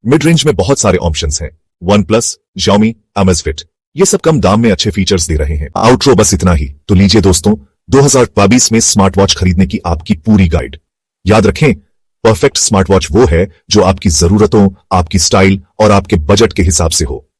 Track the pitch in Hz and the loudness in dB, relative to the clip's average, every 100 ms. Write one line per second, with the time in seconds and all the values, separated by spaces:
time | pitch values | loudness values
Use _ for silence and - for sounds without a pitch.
0 | 110 151 156 165 156 95 92 139 107 90 | 0 0 2 0 0 -2 -2 0 0 0
1 | 85 76 71 69 76 _ _ _ 87 104 | -2 -4 -6 -8 -10 _ _ _ -2 0
2 | 95 110 - - _ - 101 101 110 113 | 0 -2 -2 -10 _ -6 -2 0 0 -4
3 | _ - 95 87 - - - _ _ 147 | _ -2 0 -2 -4 -10 -14 _ _ -4
4 | 185 190 160 156 90 110 117 95 104 98 | -2 0 -2 0 0 0 0 0 -4 -4
5 | 92 95 - 76 76 76 73 - 113 127 | -2 -2 -2 -4 -4 -6 -8 -2 0 2
6 | 143 107 107 - 92 80 67 - - 95 | 2 2 2 0 0 -2 -4 -12 -2 2
7 | 98 110 95 90 104 107 _ _ - 131 | 4 2 2 0 -2 -4 _ _ 0 2
8 | 139 131 120 - 101 123 - 113 113 104 | 4 2 0 0 2 2 2 -2 0 0
9 | 95 92 98 - 92 87 92 104 87 80 | 0 0 -2 0 -2 0 -2 -4 -6 -6
10 | - 98 - 107 85 82 62 - _ _ | -4 -6 0 2 2 -2 -6 -14 _ _
11 | _ _ 95 107 104 - 156 98 _ _ | _ _ 0 2 2 0 -2 -2 _ _
12 | _ _ 113 110 139 - - 98 92 98 | _ _ 0 2 -2 -2 -2 -2 2 0
13 | 80 85 127 82 98 _ _ 104 95 98 | 0 2 2 2 -2 _ _ 0 2 0
14 | 98 78 87 104 104 107 98 95 _ 92 | -2 0 0 2 2 2 0 -2 _ -4
15 | 87 98 - 104 98 98 - - 107 98 | -2 -2 0 2 2 0 -6 -2 2 2
16 | 98 95 73 101 113 - 82 80 82 - | 0 -4 0 2 2 0 -2 0 -2 -4
17 | 76 60 _ | -6 -8 _